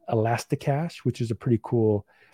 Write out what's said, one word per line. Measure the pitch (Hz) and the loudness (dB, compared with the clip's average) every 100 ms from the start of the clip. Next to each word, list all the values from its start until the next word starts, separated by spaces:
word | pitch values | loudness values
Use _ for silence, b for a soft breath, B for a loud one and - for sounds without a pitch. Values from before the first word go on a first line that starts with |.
| - | -4
Elasticache, | 113 110 117 - 143 - 139 170 - | 0 0 -2 -2 -4 -2 -2 -2 -4
which | 127 - | -4 -2
is | 117 | -4
a | 113 | -2
pretty | - 113 | 0 0
cool, | - 120 110 104 - b b | 2 2 4 2 -2 b b